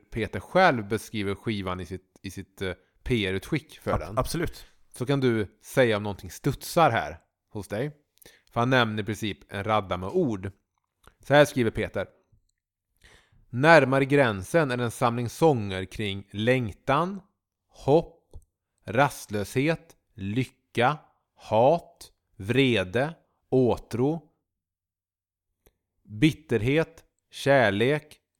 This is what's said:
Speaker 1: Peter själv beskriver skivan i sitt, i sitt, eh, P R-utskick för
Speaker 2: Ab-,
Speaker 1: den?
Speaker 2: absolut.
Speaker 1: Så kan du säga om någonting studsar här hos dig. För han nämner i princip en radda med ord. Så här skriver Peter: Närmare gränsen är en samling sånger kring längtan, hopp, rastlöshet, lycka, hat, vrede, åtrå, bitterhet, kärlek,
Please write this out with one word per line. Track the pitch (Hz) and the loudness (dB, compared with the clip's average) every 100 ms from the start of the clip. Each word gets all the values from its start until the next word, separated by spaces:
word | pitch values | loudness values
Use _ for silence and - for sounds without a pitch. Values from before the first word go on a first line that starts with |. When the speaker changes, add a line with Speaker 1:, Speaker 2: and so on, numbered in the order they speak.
| _ | _
Speaker 1:
Peter | 117 101 98 | -8 -6 -8
själv | - 180 185 123 101 | -2 2 2 2 -2
beskriver | 110 - 107 98 | -6 -4 -6 -4
skivan | 95 117 104 92 90 | -4 -6 -6 -6 -6
i | 87 | -8
sitt, | 92 - _ | -12 -16 _
i | 95 | -14
sitt, | 95 90 - | -14 -16 -8
eh, | 95 - _ _ | -8 -8 _ _
P | - 120 92 | -4 -2 0
R-utskick | 95 - 160 - - | -4 -4 -8 -8 -10
för | 107 | -4
Speaker 2:
Ab-, | 92 | -4
Speaker 1:
den? | 78 110 | -4 -4
Speaker 2:
absolut. | - 165 160 - - _ _ - | -4 -4 -6 -8 -20 _ _ -8
Speaker 1:
Så | 127 | -2
kan | 139 | 0
du | 127 113 98 _ | 2 0 -2 _
säga | - 139 120 101 | -2 2 2 2
om | |
någonting | 104 95 92 | -2 -8 -14
studsar | - 143 - - 175 151 | -6 -4 -4 -2 2 4
här | 113 76 78 _ _ _ | 2 -4 -10 _ _ _
hos | 107 - | -14 -8
dig. | 101 147 - _ _ - _ _ | -6 -6 -10 _ _ -20 _ _
För | 117 | -4
han | 120 | 0
nämner | 131 110 107 | 2 2 -2
i | 104 | -6
princip | 104 110 - - | -6 -6 -8 -10
en | 101 | -8
radda | 104 107 95 90 | -2 -2 0 -6
med | 95 | -2
ord. | 185 147 101 95 - _ _ _ _ - _ - | -2 0 -2 -8 -14 _ _ _ _ -20 _ 2
Så | |
här | 143 | 4
skriver | 143 131 110 | 4 2 -2
Peter: | - 90 101 92 _ _ _ _ _ _ _ _ _ - - _ _ _ | -2 -6 -6 -10 _ _ _ _ _ _ _ _ _ -20 -20 _ _ _
Närmare | 120 151 160 127 135 | 0 6 8 6 2
gränsen | 135 143 123 98 87 170 143 | 4 4 4 0 -2 0 0
är | 123 | -2
en | 120 | -4
samling | - 120 120 117 | 0 0 0 -6
sånger | - 165 123 101 92 | 2 2 2 -2 -6
kring | 95 - 104 98 - | -8 -6 -6 -6 -8
längtan, | 101 113 127 110 - - 139 180 196 - _ _ _ _ | -2 0 0 -2 -6 -2 -2 -2 -8 -16 _ _ _ _
hopp, | - - 160 - _ _ - - _ _ _ - | -6 2 2 0 _ _ -20 -20 _ _ _ -4
rastlöshet, | 110 143 - - 104 98 131 151 160 - _ _ | 0 0 -2 -8 -6 -4 -2 -2 -4 -10 _ _
lycka, | - 98 113 123 _ _ 113 123 151 _ _ _ _ | -12 -6 -4 -6 _ _ 0 0 0 _ _ _ _
hat, | - 110 131 170 - _ - _ _ - | -2 2 4 2 -4 _ -20 _ _ -12
vrede, | 98 123 131 107 92 113 151 165 _ _ _ | -2 2 2 2 0 -2 -4 -8 _ _ _
åtrå, | 131 120 90 - 113 135 160 - _ _ _ _ _ _ _ _ _ _ _ _ _ _ _ _ _ - 104 | 2 2 0 -4 -2 -2 -2 -10 _ _ _ _ _ _ _ _ _ _ _ _ _ _ _ _ _ -16 0
bitterhet, | 151 - - 113 120 151 160 - _ _ _ | 0 0 -2 -2 2 0 -2 -8 _ _ _
kärlek, | - 135 139 107 98 123 151 - - _ | -4 2 4 4 2 0 0 -6 -20 _